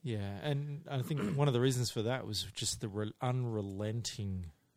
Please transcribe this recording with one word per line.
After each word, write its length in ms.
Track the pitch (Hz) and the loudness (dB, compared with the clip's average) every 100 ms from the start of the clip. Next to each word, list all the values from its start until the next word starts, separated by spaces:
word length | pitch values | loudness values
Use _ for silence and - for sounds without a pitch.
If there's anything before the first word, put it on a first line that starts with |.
Yeah, 340 | 143 107 101 101 | -2 -2 -2 -2
and 420 | 151 143 147 143 - | -2 0 -2 -6 -4
I 140 | 135 | -2
think 180 | 127 147 | 0 0
<clears throat> 140 | 202 143 | 0 4
one 120 | 147 | 4
of 60 | |
the 60 | 120 | 6
reasons 300 | 127 123 120 | 6 4 2
for 120 | 120 | 2
that 220 | 107 127 | 0 0
was 200 | 107 104 95 | -2 -4 -4
just 280 | - 107 - | -2 -2 -2
the 60 | 110 | -2
re-, 240 | 101 107 - | -2 -2 -2
unrelenting 1300 | 127 127 120 107 98 98 107 117 104 - 101 92 85 - _ | 0 0 0 0 -2 -2 -2 -2 -4 -4 -2 -2 -4 -10 _